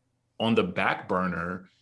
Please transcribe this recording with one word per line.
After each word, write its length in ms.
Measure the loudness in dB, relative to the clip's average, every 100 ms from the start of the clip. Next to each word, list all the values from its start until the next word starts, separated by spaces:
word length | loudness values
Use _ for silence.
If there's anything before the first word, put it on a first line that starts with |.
| _ _ _ -2
on 160 | 2 4
the 80 |
back 440 | 2 0 0 -2 -2
burner 640 | 0 0 -2 -4 -6 -12 _